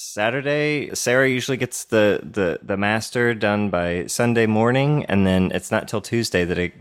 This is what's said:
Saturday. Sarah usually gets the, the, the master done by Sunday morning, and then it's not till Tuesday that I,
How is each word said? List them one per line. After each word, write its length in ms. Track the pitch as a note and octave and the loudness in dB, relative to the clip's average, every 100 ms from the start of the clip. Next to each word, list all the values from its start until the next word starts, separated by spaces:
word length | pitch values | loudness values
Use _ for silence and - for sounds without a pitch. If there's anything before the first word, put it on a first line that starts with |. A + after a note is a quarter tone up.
| - - | -12 -2
Saturday. 680 | A2 B2+ C#3 D3 D3+ D3 A#2 | -2 -2 -2 -2 -2 -2 -4
Sarah 340 | - - B2 C3+ | -4 0 2 2
usually 280 | B2+ A#2+ B2+ | 0 -2 -4
gets 260 | B2 - | -4 -6
the, 360 | - A2+ G#2 F2+ | 0 4 4 2
the, 360 | - G#2+ F#2 D2+ | -2 -2 -2 -2
the 140 | - G2 | -4 -2
master 560 | G2+ A2 - B2 A#2+ | 0 -2 -2 -2 0
done 340 | A2 G#2+ G#2 G#2 | 0 0 0 0
by 380 | F2+ F2 F2 - | 0 -2 -2 -4
Sunday 400 | - A#2+ A#2 A2 | -2 0 2 2
morning, 580 | G#2+ A#2 B2+ C#3 D3 - | 2 2 2 2 0 0
and 200 | G2 F#2+ | 2 4
then 240 | F#2 F#2 | 4 2
it's 180 | F2+ - | -2 -2
not 180 | A2 - | -4 -2
till 120 | A2 | -6
Tuesday 440 | - A#2 A2 F2+ | -2 -2 0 0
that 140 | F2 F2 | 0 0
I, 140 | F2 - | -4 -6